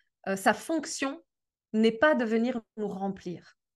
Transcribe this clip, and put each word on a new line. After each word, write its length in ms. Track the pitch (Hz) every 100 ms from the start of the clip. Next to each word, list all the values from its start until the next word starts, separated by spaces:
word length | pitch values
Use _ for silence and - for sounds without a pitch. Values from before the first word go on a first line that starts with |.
| _ _ -
euh, 80 | 196
sa 180 | 240
fonction 680 | 240 - 320 302 - 269 330 _ _ _ _ _
n'est 180 | 220 226
pas 240 | 226 302
de 100 | 247
venir 360 | 226 226 240 247 - -
nous 100 | 202
remplir. 680 | 190 196 190 180 165 - _ _